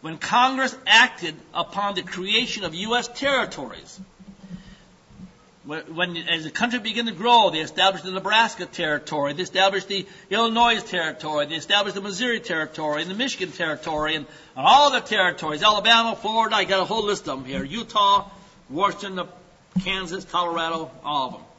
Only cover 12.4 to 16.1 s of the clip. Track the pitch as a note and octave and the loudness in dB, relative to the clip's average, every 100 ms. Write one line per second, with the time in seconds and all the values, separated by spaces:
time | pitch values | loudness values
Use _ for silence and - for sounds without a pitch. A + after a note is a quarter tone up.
12.4 | - E3 D#3 D#3+ D#3 D3+ E3 G3+ C4 - | -2 -4 -4 -4 -2 -2 -4 -4 -4 -4
13.4 | F3+ D3 E3 D3 - D3+ D3+ D#3 C#3+ - | -8 -4 -4 -4 -4 -4 -2 -4 -6 -18
14.4 | - C3+ D3+ C4 C#4+ B3 - G#3+ F3+ F3 | -18 0 8 8 8 4 0 2 2 0
15.4 | D#3 D3+ G#3+ G#3 G3+ A3+ A3+ | -6 2 4 4 6 4 4